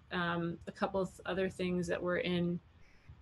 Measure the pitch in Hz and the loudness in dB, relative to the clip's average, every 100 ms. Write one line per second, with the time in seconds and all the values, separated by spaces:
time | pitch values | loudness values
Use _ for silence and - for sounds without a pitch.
0 | - 180 170 170 170 165 - - 196 196 | -6 -2 0 0 -2 -4 -8 -2 0 2
1 | 185 - - 180 190 - 180 180 170 180 | -2 -4 -4 0 0 0 0 2 0 0
2 | 175 175 175 175 175 175 - - - - | 0 0 2 2 2 0 -6 -20 -20 -20
3 | - - | -20 -20